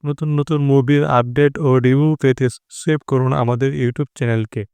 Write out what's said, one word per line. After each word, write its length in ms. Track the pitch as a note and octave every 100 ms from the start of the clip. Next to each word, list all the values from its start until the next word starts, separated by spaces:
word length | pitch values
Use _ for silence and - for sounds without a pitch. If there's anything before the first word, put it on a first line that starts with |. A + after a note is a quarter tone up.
নতুন 260 | D3 D3 D3+ D3
নতুন 240 | C#3+ D3+ C#3+
মুভির 320 | C#3 C3 D3 D3 B2+
আপডেট 360 | A#2+ B2 C#3+ C#3
ও 120 | D3+ C3 B2
রিভিউ 260 | C3+ D3+ D#3
পেতে 240 | C3+ B2+ B2+
সাবস্ক্রাইব 520 | - _ - - D3+ -
করুন 240 | C3+ B2+
আমাদের 360 | C#3 A#2+ B2 C3+ D3
YouTube 300 | B2 B2 D3 -
চ্যানেলকে। 460 | A#2+ A2+ A2 - G2+